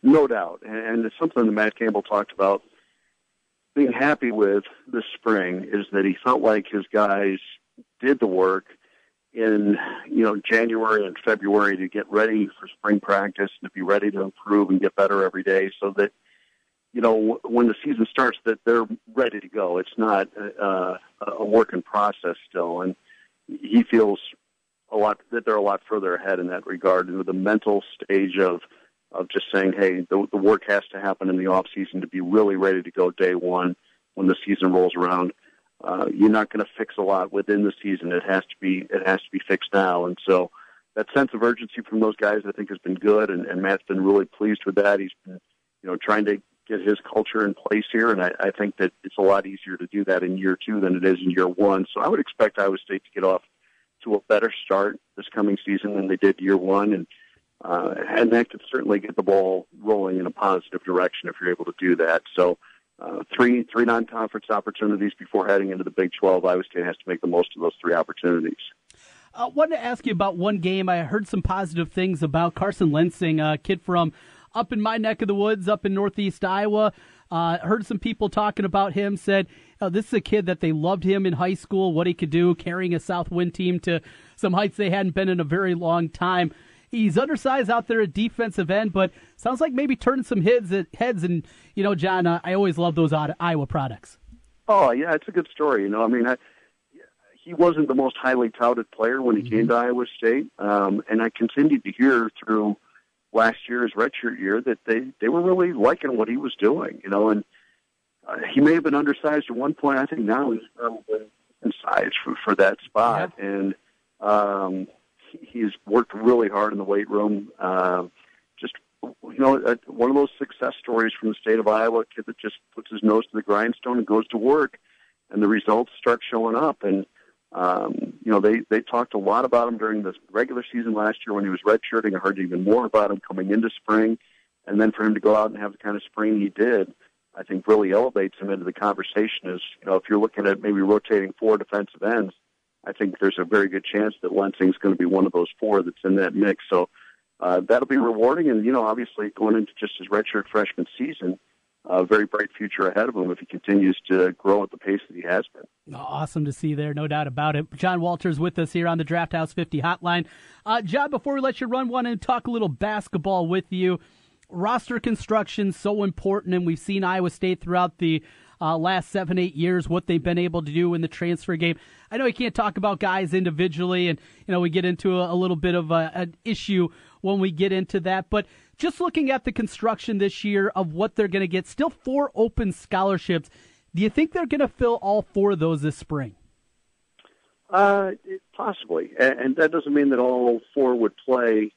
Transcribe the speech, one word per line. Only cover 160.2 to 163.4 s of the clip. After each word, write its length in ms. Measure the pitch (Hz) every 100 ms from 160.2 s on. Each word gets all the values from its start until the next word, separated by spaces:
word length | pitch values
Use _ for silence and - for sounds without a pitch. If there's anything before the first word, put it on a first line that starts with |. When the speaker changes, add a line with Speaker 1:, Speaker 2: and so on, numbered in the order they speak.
| 160 - - - -
Speaker 2:
Uh, 160 | 233
John, 260 | 202 220 294
before 240 | 277 277
we 60 | 277
let 180 | 262 254
you 60 | 247
run 200 | 247 254
one 160 | 254
and 160 | 240 233
talk 260 | - 240 -
a 40 |
little 180 | 233 202
basketball 800 | 131 202 214 - 180 185 185